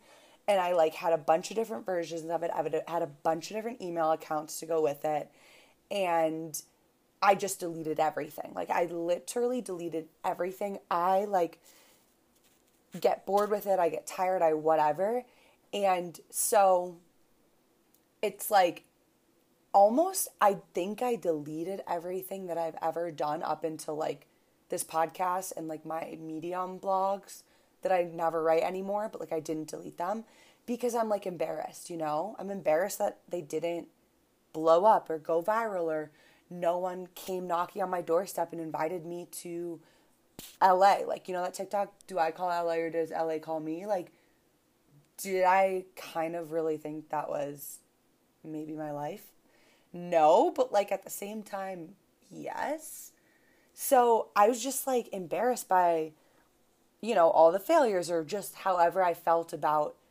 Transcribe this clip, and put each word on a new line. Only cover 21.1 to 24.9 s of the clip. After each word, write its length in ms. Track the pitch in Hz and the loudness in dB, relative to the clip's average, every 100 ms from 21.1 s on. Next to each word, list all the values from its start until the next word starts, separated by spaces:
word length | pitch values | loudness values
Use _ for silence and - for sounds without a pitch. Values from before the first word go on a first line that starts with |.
| 226 | -2
deleted 680 | 180 156 147 156 170 196 - | 0 -2 -4 -8 -8 -8 -6
everything 600 | 175 175 185 185 196 180 | -6 -6 -8 -8 -10 -6
that 100 | 165 | -6
I've 180 | 165 - | -6 -4
ever 280 | 165 165 175 | -4 -4 -4
done 340 | 151 151 156 | -4 -4 -2
up 200 | - 156 | -4 -4
until, 320 | 165 156 - 151 | -6 -6 -8 -4
like, 320 | 156 143 _ _ _ _ - | -4 -6 _ _ _ _ -10
this 160 | 175 | -8
podcast 720 | - | -4